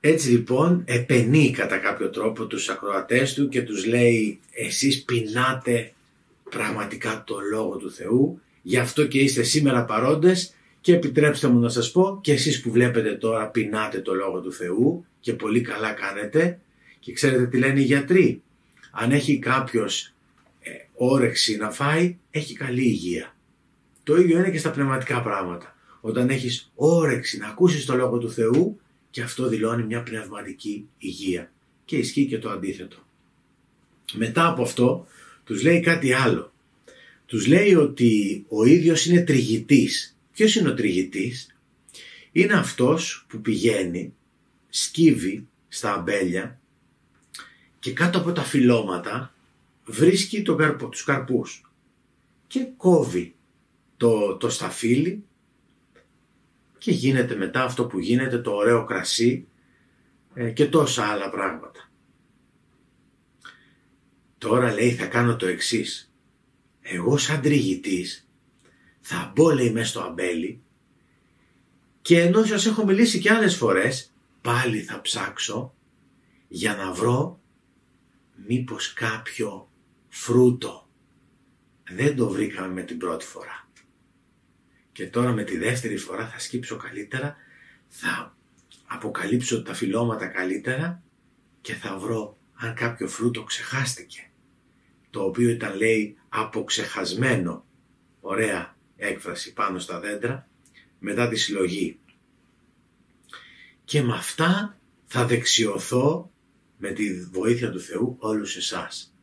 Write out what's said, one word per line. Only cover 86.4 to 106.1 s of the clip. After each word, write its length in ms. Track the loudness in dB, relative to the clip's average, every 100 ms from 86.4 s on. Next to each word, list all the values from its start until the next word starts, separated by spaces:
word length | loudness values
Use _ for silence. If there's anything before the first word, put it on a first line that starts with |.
| -8 -8 -8 -12
καλύτερα, 600 | -12 -14 -10 -8 -8 -10 -20 -20 -20 _ _
θα 480 | -10 -6 -6 -10 _ _ _ _ -20 _
αποκαλύψω 760 | -10 -10 -8 -2 -2 -2 -4
τα 120 | -6
φυλλώματα 520 | -6 -4 0 -2 -2 -6
καλύτερα 760 | -6 -4 -4 -4 -4 -4 -6 _ _ _ _ _ _
και 140 | -14
θα 240 | -12 -10 -8
βρω 380 | -6 -6 -6 -14 _
αν 200 | _ -10
κάποιο 340 | -6 -6 -6 -10
φρούτο 340 | -2 -2 -2
ξεχάστηκε, 880 | -8 -10 -6 -4 -4 -6 -14 -20 -20 _ _ _ _ _ _ _ _
το 140 | -6
οποίο 240 | -4 2 2
ήταν, 280 | 2 -4 -2
λέει, 400 | 2 2 0 -8 _
αποξεχασμένο, 1400 | -6 -4 -6 -4 -4 -4 -6 -6 -2 0 0 -2 -8 _ _ _ _ _ _
ωραία 560 | -8 -2 -2 -2 -8 _ _ _
έκφραση, 560 | -8 -8 -10 -12 -12
πάνω 260 | -6 -4 -4
στα 220 | -8 -10
δέντρα, 480 | -8 -6 -6 -8 _ _ _ _ _ _
μετά 300 | -8 -4 -2
τη 80 | -2
συλλογή. 640 | -4 -2 -2 -2 -6 -8 _ _ _ _ _ _ _ _ _ _ _ _ _ -20 -20 -20 -20 _
Και 180 | -4 -2
με 120 | 0
αυτά 640 | -2 -6 -2 0 2 -2 -10 _ _ _
θα 200 | -2 0
δεξιωθώ, 1040 | 0 2 0 0 -2 -2 2 2